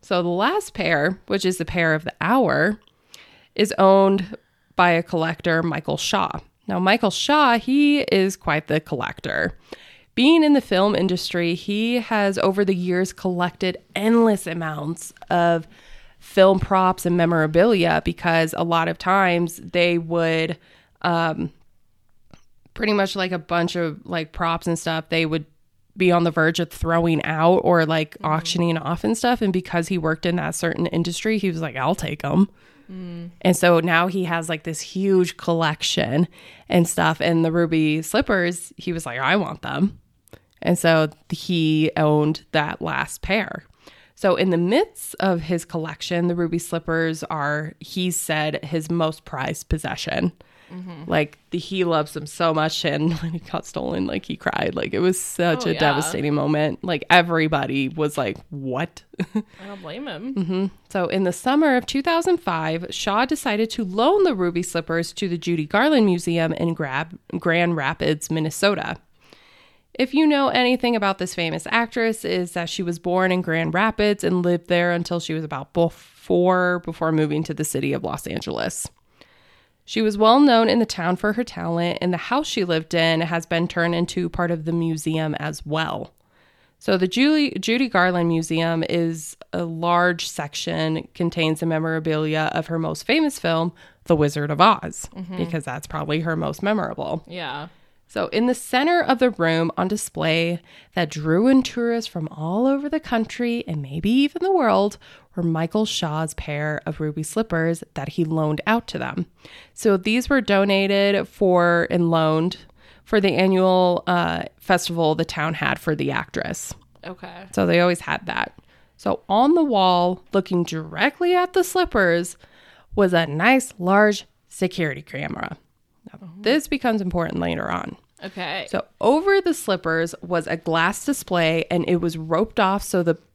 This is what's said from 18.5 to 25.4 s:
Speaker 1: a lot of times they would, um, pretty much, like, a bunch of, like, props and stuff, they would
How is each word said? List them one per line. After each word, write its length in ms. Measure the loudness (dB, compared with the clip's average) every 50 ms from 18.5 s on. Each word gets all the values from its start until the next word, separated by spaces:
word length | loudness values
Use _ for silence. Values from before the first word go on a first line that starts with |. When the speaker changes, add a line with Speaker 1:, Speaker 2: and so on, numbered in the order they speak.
| 0
Speaker 1:
a 80 | -2 -2
lot 240 | 0 0 0 0 -2
of 100 | -4 -4
times 580 | 0 2 2 4 4 4 2 2 0 -2 -4 -10 -16
they 360 | -4 0 2 2 4 2 0
would, 600 | 0 -2 -2 0 2 2 2 0 0 -2 -4 -8 _ _ _ _ _ _ _ _ -2
um, 500 | 0 0 0 0 -2 -2 -4 -6 -8 -8 _ -20 _ _ _ _ _ _ _ _ _ _ _ _ _ -20 -20 -20 _ _ _ _ _ _
pretty 180 | -4 -2 0 2
much, 240 | 2 0 0 0
like, 160 | -4 -4 -2 -4
a 60 | -6
bunch 380 | -6 _ -2 0 0 0 -2
of, 280 | -2 -4 -4 -4 -8 -12
like, 280 | -8 -6 -6 -6 -6 -6
props 340 | -4 -2 -2 -2 -2 -2
and 120 | -4 -4 -2
stuff, 300 | -2 -4 -4 -4 -4 _
they 160 | -2 0 0
would 200 | 0 -2 -4